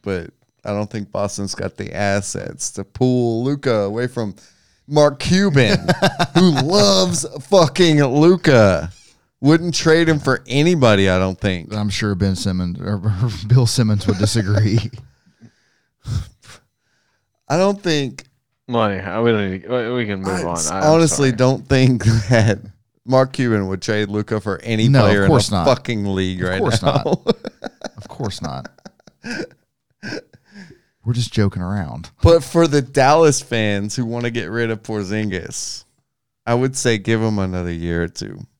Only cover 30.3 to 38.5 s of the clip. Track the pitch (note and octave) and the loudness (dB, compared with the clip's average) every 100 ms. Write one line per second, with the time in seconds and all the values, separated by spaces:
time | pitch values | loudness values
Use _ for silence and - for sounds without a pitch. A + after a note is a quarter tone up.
30.3 | _ _ G#3 F3 - _ _ A2+ A#2 A2+ | _ _ -20 -20 -20 _ _ -6 -4 -2
31.3 | - G2+ F#2 F2+ G2+ D2+ B1 - _ E3 | 0 -2 -2 -6 -6 -6 -10 -16 _ 4
32.3 | E3 C3+ E3+ E3 C#3+ C3+ C#3 C3 D#3 D#3+ | 4 4 2 2 2 0 2 4 6 4
33.3 | C3+ - A#2 G#2+ G2+ G2+ A2+ A#2 A#2+ A#2+ | 2 -4 -2 -2 -2 -4 -6 -6 -4 -4
34.3 | A#2 E2+ A2+ A#2 A2 - G#2+ F#2 G#2+ G#2+ | -6 -6 -4 -4 -4 -6 -6 -4 -4 -4
35.3 | F#2 - - - - _ _ _ _ _ | -6 -8 -10 -10 -12 _ _ _ _ _
36.3 | _ - A#2+ C3 C3+ B2 A2 F#2+ A2+ A2 | _ -4 -2 -2 -2 -2 -2 0 0 0
37.3 | G#2 F#2+ F2+ F2 E2+ E2+ E2+ E2 - G#1 | -2 -4 -4 -6 -6 -4 -4 -4 -8 -14
38.3 | G1+ - | -14 -18